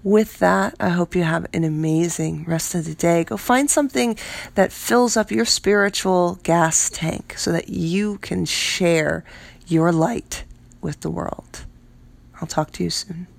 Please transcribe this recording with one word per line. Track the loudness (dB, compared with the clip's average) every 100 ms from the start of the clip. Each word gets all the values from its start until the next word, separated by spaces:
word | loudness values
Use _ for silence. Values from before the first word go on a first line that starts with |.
With | 4 4 2 2
that, | 2 4 0 0
I | 0
hope | 0 0 0
you |
have | 0 -2 -2
an | -2
amazing | -2 0 0 2 0 -2 -4 -4
rest | -4 -4 -2
of | -4
the | -6
day. | 0 2 2
Go | 0 -4
find | 2 2 4
something | 2 2 0 0 -2 -10 -12 -4
that | 0 0
fills | 0 2 4 4 2
up | 0
your | -2 0
spiritual | 0 2 4 2 0 0 2 2 -2
gas | 0 2 4 2 -2
tank | -2 -4 -4 -10 -6
so | -2
that | -2 -4
you | -4 -2 0 -2 -4
can | -6 -4
share | -2 -2 -2 0 2 2 2 -2 -8 -20 -20 -20 0
your | 2 4
light | 4 0 -2 -8 -14 -14 -18 -20 -10
with | -10 -8
the | -6
world. | -6 -6 -8 -14 -18 -18 -20 -20 -20 -20 -20 -20 -12
I'll | -6
talk | -4 -4
to | -4
you | -4
soon. | -4 -8 -12 -14